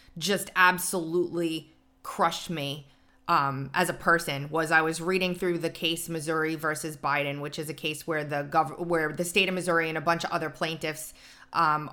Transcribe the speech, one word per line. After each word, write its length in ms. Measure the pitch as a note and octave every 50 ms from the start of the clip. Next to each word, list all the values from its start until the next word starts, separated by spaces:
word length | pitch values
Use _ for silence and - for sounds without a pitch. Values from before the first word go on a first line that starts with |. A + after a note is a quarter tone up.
| - - - E3
just 320 | D#3 F3+ G3+ F#3 F#3+ - -
absolutely 1160 | F#3 F#3 F3+ F#3 F3 - - - F3+ D#3+ D#3+ E3 F3+ F3 - - E3+ E3+ E3 D#3+ D#3 D3 - _ _ _ _ _ _
crushed 480 | - - - - F#3 E3 D#3+ - - -
me, 360 | E3+ D#3 C#3 C#3+ C3+ D3+ - - _ _ _ _ _ _ -
um, 440 | - E3+ D#3 C#3 C#3 C3+ C3+ C3+ C3+
as 160 | - F3+ F3+ F3
a 60 | E3
person 560 | - - F3+ E3+ E3 E3+ D#3+ C#3 C3+ C#3+ D3
was 200 | D3+ D#3+ D#3+ D3+
I 120 | E3 D#3+
was 180 | D#3+ D#3+ D#3+ D#3+
reading 340 | E3 F3+ F#3 F#3 F#3 F3+ F3
through 240 | F3 F#3+ F3+ F3 E3
the 120 | D3+ E3
case 400 | E3 - F3+ D#3+ E3 E3 - E3
Missouri 460 | E3 D#3+ D3 D#3+ D#3+ D#3+ D#3 D#3+ D#3+
versus 400 | D3+ D#3 D#3 D3+ D3+ - D#3 D3+
Biden, 440 | C#3 - C#3+ C#3+ D3 C#3+ C#3+ C#3+ C#3+
which 180 | D3 D3+ D3 -
is 120 | D#3 D#3
a 40 | D#3
case 320 | - - D#3 D3+ D3 -
where 160 | - D#3+ D3+
the 240 | D3+ D3 D3+ C#3+ C#3+ C#3+
gov-, 360 | D#3+ E3 D#3 C#3+ - - F3
where 260 | E3+ E3+ E3 D#3 D3+
the 120 | D#3 E3+ F3
state 240 | F3 - G3+ F#3+ F#3
of 60 | F#3
Missouri 340 | F#3 F3 F3+ E3+ E3 D#3+ D#3+
and 80 | D#3+
a 60 | D#3+
bunch 220 | C#3+ E3+ E3+ E3 E3+
of 60 | -
other 200 | E3+ E3+ D#3+ D#3
plaintiffs, 640 | C#3+ - F3+ D#3+ D#3+ D3+ - D#3 D3+ D3+ - - - - - - - - - - -
um, 360 | D#3+ E3 D#3 D3+ D3+ D3+ C#3+